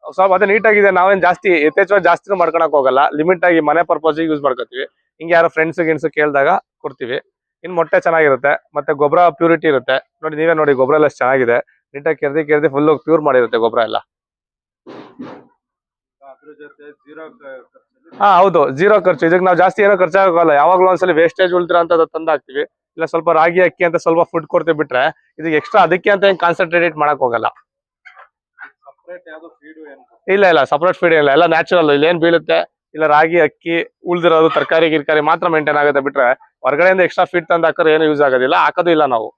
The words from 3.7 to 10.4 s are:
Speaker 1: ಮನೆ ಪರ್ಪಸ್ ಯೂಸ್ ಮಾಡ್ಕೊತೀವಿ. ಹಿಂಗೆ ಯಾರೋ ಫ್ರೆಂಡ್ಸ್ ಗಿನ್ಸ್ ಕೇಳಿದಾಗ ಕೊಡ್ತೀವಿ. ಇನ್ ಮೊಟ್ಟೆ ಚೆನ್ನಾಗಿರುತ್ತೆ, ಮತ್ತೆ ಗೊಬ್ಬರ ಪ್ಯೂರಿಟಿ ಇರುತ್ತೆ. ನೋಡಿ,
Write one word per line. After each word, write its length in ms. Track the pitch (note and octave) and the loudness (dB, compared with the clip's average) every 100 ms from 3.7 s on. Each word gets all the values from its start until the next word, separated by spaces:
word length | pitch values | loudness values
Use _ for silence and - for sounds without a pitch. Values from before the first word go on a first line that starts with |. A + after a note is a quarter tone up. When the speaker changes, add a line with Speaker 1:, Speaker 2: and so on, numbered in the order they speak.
Speaker 1:
ಮನೆ 120 | D3+ E3+ | 0 0
ಪರ್ಪಸ್ 280 | D#3+ D#3+ D3+ | -2 -2 -2
ಯೂಸ್ 220 | E3 D3+ C#3 | -4 -2 -4
ಮಾಡ್ಕೊತೀವಿ. 400 | B2+ A#2 B2 C#3 _ _ _ | -4 -8 -12 -14 _ _ _
ಹಿಂಗೆ 140 | D#3+ E3+ | -2 2
ಯಾರೋ 100 | E3+ D#3+ | 2 0
ಫ್ರೆಂಡ್ಸ್ 240 | D#3+ D#3+ E3 | -4 -2 -2
ಗಿನ್ಸ್ 180 | D#3 D#3 D3 | -2 -4 -2
ಕೇಳಿದಾಗ 320 | D3+ C#3 C#3 F#3+ _ _ | -2 0 0 0 _ _
ಕೊಡ್ತೀವಿ. 340 | D3 C3 B2+ C3+ - _ _ _ | -16 -12 -10 -10 -12 _ _ _
ಇನ್ 100 | E3 F3+ | -10 -6
ಮೊಟ್ಟೆ 200 | D#3+ F#3 F3 | -2 -2 0
ಚೆನ್ನಾಗಿರುತ್ತೆ, 460 | E3 D#3 C3 C#3 D3 _ D3 | 2 2 2 0 -4 _ -10
ಮತ್ತೆ 180 | C#3+ D3 | -6 -2
ಗೊಬ್ಬರ 200 | D3 D#3+ F3 E3 | 0 4 2 2
ಪ್ಯೂರಿಟಿ 280 | E3 E3 D#3+ | 0 0 0
ಇರುತ್ತೆ. 220 | C#3 A#2+ C3 - _ | -2 -2 -4 -4 _
ನೋಡಿ, 120 | D#3 D3+ | -10 -4